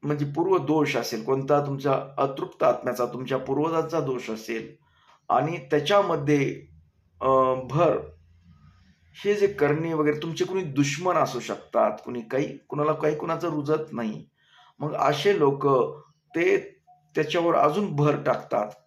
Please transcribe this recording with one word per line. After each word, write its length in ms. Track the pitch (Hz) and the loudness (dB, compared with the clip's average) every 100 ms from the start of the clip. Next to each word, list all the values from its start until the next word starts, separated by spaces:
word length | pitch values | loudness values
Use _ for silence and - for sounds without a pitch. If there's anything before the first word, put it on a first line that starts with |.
म्हणजे 200 | 143 147 | -4 -4
पूर्व 340 | 143 151 175 185 | -4 -2 2 2
दोष 380 | 143 156 147 127 | 2 2 2 0
असेल, 280 | 117 113 | -4 -6
कोणता 420 | 110 135 135 143 139 | -2 -2 2 2 2
तुमच्या 480 | 139 143 135 - - | -4 0 -2 -2 -4
अतृप्त 440 | 135 - - - | -4 -2 -10 0
आत्म्याचा, 440 | 123 123 123 113 120 | 2 2 -2 -2 -4
तुमच्या 320 | 123 127 135 | -4 -4 -4
पूर्वजांचा 640 | 131 139 160 165 160 165 | -2 -2 0 0 -2 -2
दोष 300 | 135 123 113 | -2 -4 -6
असेल 460 | 110 - 113 107 - _ _ _ _ _ | -10 -6 -8 -8 -18 _ _ _ _ _
आणि 300 | 120 143 170 | 0 0 -4
त्याच्यामध्ये, 1080 | - 151 139 202 190 160 143 147 135 87 - - _ _ _ _ | 0 0 4 2 4 0 2 2 2 -4 -14 -20 _ _ _ _
अ, 340 | 131 131 131 | 2 4 4
भर 440 | 131 123 139 170 127 - - _ _ _ - - _ _ _ _ - | 0 -2 2 4 2 -4 -18 _ _ _ -20 -20 _ _ _ _ -8
हे 100 | 202 | -2
जे 120 | 208 196 | 2 2
करणी 460 | - 143 151 165 | 2 2 2 0
वगैरे 300 | 160 151 147 | 0 2 0
तुमचे 220 | 170 156 | -4 -4
कुणी 180 | 180 185 | -2 -2
दुश्मन 540 | 170 135 143 143 180 170 | -4 0 0 0 0 2
असू 240 | 131 123 | 2 -2
शकतात, 520 | 110 104 - 120 107 107 | -6 -8 -2 2 2 0
कुणी 160 | - 123 | -8 -10
काही, 380 | 110 131 147 - | -4 -4 -4 -6
कुणाला 340 | _ 151 147 | _ -4 -2
काही 240 | 151 151 151 | 0 0 -2
कुणाचं 340 | 165 165 170 | -4 -4 -4
रुजत 420 | 151 143 156 156 | -4 -2 -2 -2
नाही, 360 | 120 113 147 - _ _ _ _ _ | -6 -6 -6 -14 _ _ _ _ _
मग 160 | 147 | -6
असे 440 | - 135 147 202 196 | 0 0 2 2 4
लोक 280 | 143 139 143 131 117 - - _ _ 160 | 4 2 2 2 2 -4 -18 _ _ -2
ते 220 | 180 196 - - _ - _ | 2 2 0 -20 _ -20 _
त्याच्यावर 400 | - 151 180 170 | -4 -2 0 2
अजून 420 | 160 151 160 202 143 | 4 4 2 -2 0
भर 260 | 147 143 | 2 2
टाकतात. 480 | 135 123 - 117 107 - | 0 -2 0 -2 -2 -8